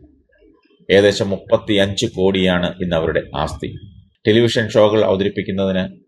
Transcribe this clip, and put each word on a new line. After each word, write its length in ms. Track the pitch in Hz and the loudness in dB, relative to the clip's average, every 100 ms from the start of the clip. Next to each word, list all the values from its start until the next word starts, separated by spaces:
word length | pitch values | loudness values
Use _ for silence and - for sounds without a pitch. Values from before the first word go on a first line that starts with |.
| - _ _ _ _ _ _ _ - | -18 _ _ _ _ _ _ _ 2
ഏകദേശം 360 | 95 101 98 101 | 4 4 2 -4
മുപ്പത്തിയഞ്ച് 760 | 95 - 110 - 101 101 98 113 | -6 -2 -2 0 0 0 -2 -6
കോടിയാണ് 760 | 92 95 95 92 87 87 - | -2 0 2 0 0 -2 -6
ഇന്ന് 140 | 90 82 | -4 -2
അവരുടെ 280 | 80 80 - 71 | 0 -2 -4 -6
ആസ്തി. 400 | 76 - - 98 - - _ _ 113 | -6 -6 -12 -12 -18 -20 _ _ 2
ടെലിവിഷൻ 420 | 110 117 123 107 | 2 2 0 0
ഷോകൾ 360 | 113 104 107 98 | 4 4 4 2
അവതരിപ്പിക്കുന്നതിന് 920 | 95 101 104 95 95 98 92 92 - | 0 -2 -4 -6 -4 -2 -2 -4 -10